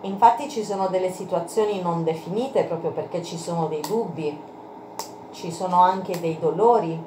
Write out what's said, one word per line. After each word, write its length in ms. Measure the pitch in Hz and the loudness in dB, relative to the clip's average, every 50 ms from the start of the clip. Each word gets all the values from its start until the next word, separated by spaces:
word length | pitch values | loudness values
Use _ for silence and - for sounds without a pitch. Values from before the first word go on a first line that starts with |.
| - 196 196 | -6 -6 2
Infatti 340 | 196 233 233 240 - 294 - | 6 8 8 8 6 -4 -6
ci 140 | - 226 208 | -4 -6 -4
sono 240 | 202 202 190 190 | -2 -2 0 0
delle 240 | 185 185 185 185 185 | 0 2 0 0 0
situazioni 680 | 185 - 190 - 185 170 170 - - 226 214 208 202 185 | -4 -6 -4 -2 -2 -2 -2 0 2 2 2 2 0 0
non 240 | 180 175 170 165 165 | 0 0 0 0 0
definite 580 | 160 165 160 - 170 185 220 254 277 - 190 156 | 0 -2 -2 -6 -4 -2 -2 -2 0 0 0 0
proprio 280 | - 170 160 175 160 | 0 -2 -4 -4 -4
perché 300 | - 165 - - - 170 | -4 -4 -6 -4 -6 -6
ci 160 | 165 - 180 | -6 -6 -10
sono 300 | 165 - 180 170 170 160 | -8 -6 -4 -2 -2 -2
dei 140 | 156 156 151 | -2 -2 -4
dubbi, 600 | 147 - 208 226 220 175 160 151 156 147 147 - - - - - - - - - - - - - - - - - - - | -4 -2 -2 -2 -2 -4 -6 -4 -4 -6 -6 -6 -14 -16 -18 -18 -18 -18 -18 -18 -18 -14 -12 -12 -12 -12 -14 -18 -18 -18
ci 200 | - - - 170 | -16 -12 -10 -10
sono 300 | 165 - 190 180 180 180 | -6 -4 -2 2 6 6
anche 360 | 180 185 196 190 180 - 180 170 | 6 6 4 0 -4 -4 -6 -2
dei 180 | - 165 160 - | -2 -4 -2 0
dolori, 580 | 165 156 147 180 214 240 240 214 170 165 160 160 - | 0 0 2 6 6 8 8 6 4 0 -4 -6 -8